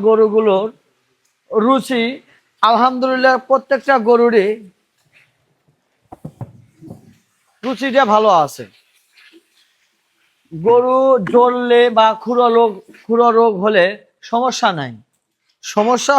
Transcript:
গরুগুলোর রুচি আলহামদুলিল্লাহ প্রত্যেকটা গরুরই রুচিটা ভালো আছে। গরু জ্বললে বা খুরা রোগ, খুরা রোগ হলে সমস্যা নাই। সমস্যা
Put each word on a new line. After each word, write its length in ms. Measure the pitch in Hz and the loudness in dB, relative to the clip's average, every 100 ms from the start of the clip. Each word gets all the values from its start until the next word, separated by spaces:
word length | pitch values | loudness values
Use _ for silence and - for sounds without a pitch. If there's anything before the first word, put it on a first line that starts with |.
| 208 | 0
গরুগুলোর 600 | 220 220 220 214 190 220 - _ _ _ _ _ _ _ | 2 2 2 0 0 -4 -12 _ _ _ _ _ _ _
রুচি 520 | 214 226 262 - 247 233 285 _ _ _ _ | -2 0 0 -2 -4 -4 -6 _ _ _ _
আলহামদুলিল্লাহ 720 | 220 226 254 254 262 254 262 254 254 | 0 2 0 -2 -4 0 0 0 0
প্রত্যেকটা 460 | 262 - 269 - 269 220 | -4 -2 -4 -2 0 2
গরুরই 380 | 240 233 226 196 226 190 _ _ _ _ _ _ _ _ _ _ _ _ _ _ - - - - - _ _ 320 - _ _ _ _ _ _ | 2 2 2 0 -4 -12 _ _ _ _ _ _ _ _ _ _ _ _ _ _ -20 -20 -18 -20 -20 _ _ -20 -20 _ _ _ _ _ _
রুচিটা 400 | 240 247 269 254 233 | -10 -6 -2 0 2
ভালো 160 | 214 214 170 | 2 2 2
আছে। 200 | 143 - 104 _ _ _ _ _ _ _ _ _ _ _ _ _ _ _ _ _ _ | 0 -8 -20 _ _ _ _ _ _ _ _ _ _ _ _ _ _ _ _ _ _
গরু 480 | 160 196 247 254 262 269 254 185 | -6 0 2 2 2 2 2 2
জ্বললে 500 | 240 247 247 247 240 240 220 | 2 2 0 0 2 2 2
বা 100 | 220 220 | 2 0
খুরা 240 | 214 247 240 233 | -4 0 2 2
রোগ, 160 | 226 190 - - | 0 -2 -16 -16
খুরা 260 | - 233 240 226 | -4 0 2 2
রোগ 120 | 233 190 | 0 0
হলে 220 | 208 208 180 208 _ _ - | 0 2 0 -2 _ _ -8
সমস্যা 380 | 233 254 - 220 165 | -4 -4 -2 -2 -2
নাই। 120 | 127 110 _ _ _ _ _ _ | -8 -12 _ _ _ _ _ _
সমস্যা 520 | - 208 220 247 - | -8 -4 -2 0 0